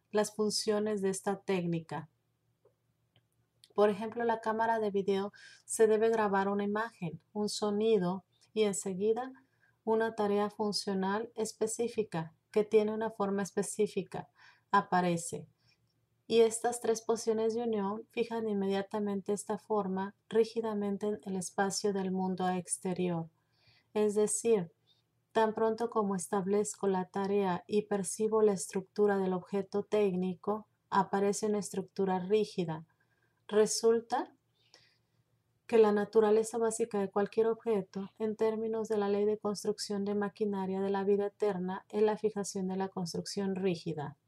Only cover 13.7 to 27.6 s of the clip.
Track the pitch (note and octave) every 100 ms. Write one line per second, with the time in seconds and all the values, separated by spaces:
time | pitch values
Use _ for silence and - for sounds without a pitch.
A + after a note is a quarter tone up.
13.7 | - G#3 G3 F3 - - _ - _ _
14.7 | G3+ - F3+ F3+ E3+ - - - _ _
15.7 | _ _ _ _ _ - A3+ A3+ - A#3+
16.7 | A#3 - A3 - A3+ A3+ A3 A3+ A3+ A#3+
17.7 | G#3 G3 A3 - A#3+ A3+ A#3 A3 G3+ G3
18.7 | G3 G3 G#3+ G#3 G3 G3 G3+ - G#3 -
19.7 | G#3 F#3+ F#3+ G3+ - - A3 A3+ A#3 A3+
20.7 | G#3 G3+ G3 G#3 G#3+ G3 F#3 - - G3
21.7 | - G#3 G3 F#3 F#3 F#3 F3+ F#3 F#3 F3
22.7 | - F#3 F3+ F3+ E3+ E3 _ _ _ _
23.7 | _ _ G#3+ G#3+ G#3 G#3 - A#3 G#3+ E3+
24.7 | _ _ _ _ _ _ A3+ A3 G#3+ A3+
25.7 | A3 A#3 A3+ G3 F#3+ - G3+ F#3 G#3 G3+
26.7 | - G3 F#3 F#3 G3+ G3 G3+ F#3+ F3+